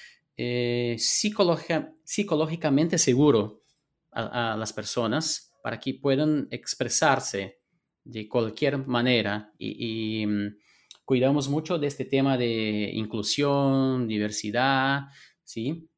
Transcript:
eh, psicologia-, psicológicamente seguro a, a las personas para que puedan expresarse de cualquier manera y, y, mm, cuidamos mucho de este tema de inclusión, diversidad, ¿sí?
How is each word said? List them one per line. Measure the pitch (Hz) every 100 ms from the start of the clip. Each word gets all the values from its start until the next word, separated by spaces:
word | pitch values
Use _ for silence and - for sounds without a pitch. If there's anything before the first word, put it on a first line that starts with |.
| - - _ -
eh, | 123 123 120 120 120 117
psicologia-, | - - 214 208 180 165 - 160 - -
psicológicamente | - - 208 156 156 165 151 139 165 170
seguro | - 123 147 117 107 - _ _ _ _ _
a, | - 113 120 117
a | 110
las | 110
personas | - 107 - 113 135 160 - - _
para | 117 113
que | -
puedan | - 143 135 156 151 -
expresarse | 123 - - 120 - 156 131 - 101 98 - _ _ _ _
de | - 113 107
cualquier | 123 110 - 143 135
manera | 131 123 127 120 104 104 104 _
y, | - 107 117 113 110 110
y, | 107
mm, | 104 101 104 _ - _ - -
cuidamos | 131 131 143 135
mucho | 147 160 175
de | 143
este | 139 -
tema | 135 139 127
de | 120 113 107 104 104
inclusión, | - 107 110 104 - 143 143 139 135 131 127 117
diversidad, | 107 107 - 107 113 135 135 135 139 139 - - _
¿sí? | - - 117 165 160